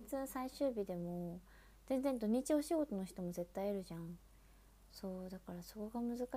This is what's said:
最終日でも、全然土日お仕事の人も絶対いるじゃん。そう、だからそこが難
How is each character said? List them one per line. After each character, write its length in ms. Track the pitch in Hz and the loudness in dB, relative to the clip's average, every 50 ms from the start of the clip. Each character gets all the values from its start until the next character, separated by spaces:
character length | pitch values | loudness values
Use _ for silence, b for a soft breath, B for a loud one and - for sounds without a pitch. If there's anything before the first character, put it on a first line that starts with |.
| 226 - 277 269 269 | -4 -2 -2 -2 -2
最 240 | 269 - 262 254 262 | -2 -2 -2 -2 -2
終 220 | - - 285 269 240 | 0 2 2 2 4
日 100 | 214 202 | 2 0
で 100 | 196 180 | 0 0
も、 440 | 175 175 175 175 175 175 170 175 185 - B B B B B B B B | -2 -2 -2 -2 -2 -2 -2 -4 -6 -10 B B B B B B B B
全 140 | - 269 262 | 0 2 4
然 180 | 262 277 262 233 | 4 2 2 2
土 80 | 220 | 4
日 260 | 214 226 262 294 - 302 | 4 4 4 6 6 6
お 80 | 294 | 4
仕 120 | 294 - 339 | 6 4 4
事 220 | 311 294 - 208 | 4 4 2 0
の 100 | 190 190 | -2 -2
人 160 | 180 - - | -4 -4 -4
も 100 | 180 175 | -4 -2
絶 180 | 175 180 175 - - | -2 -2 -4 -4 -2
対 160 | 196 196 202 | 0 0 0
い 40 | 202 | 0
る 100 | 196 185 | 0 -2
じ 100 | - 170 | -4 -6
ゃ 40 | |
ん。 200 | 165 165 170 175 - - b b b b b b b b b b b b - | -6 -6 -8 -8 -10 -14 b b b b b b b b b b b b -18
そ 340 | - - - 190 185 185 185 | -14 -8 -6 -6 -4 -4 -6
う、 40 | 185 | -8
だ 100 | 190 185 | -8 -10
か 140 | - - 175 | -10 -10 -10
ら 100 | 175 175 | -10 -10
そ 160 | - - 220 | -10 -8 -6
こ 100 | 208 214 | -6 -4
が 120 | 226 240 | -2 0
難 160 | 240 240 240 240 247 247 - | 0 0 0 0 -2 -2 -2